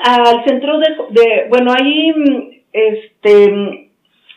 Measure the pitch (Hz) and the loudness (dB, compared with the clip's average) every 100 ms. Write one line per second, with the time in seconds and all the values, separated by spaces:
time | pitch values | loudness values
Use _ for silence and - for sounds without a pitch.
0 | 247 240 240 233 277 254 277 302 311 302 | -2 2 2 0 0 -4 -2 -2 -2 -4
1 | - 220 226 214 - 247 247 254 277 302 | -2 0 2 0 0 0 0 0 0 0
2 | 320 311 285 247 - _ _ 214 220 214 | -2 0 0 -2 -8 _ _ -2 -2 -4
3 | - _ 208 208 202 202 202 - _ _ | -12 _ 2 4 4 2 -8 -10 _ _
4 | _ _ _ | _ _ _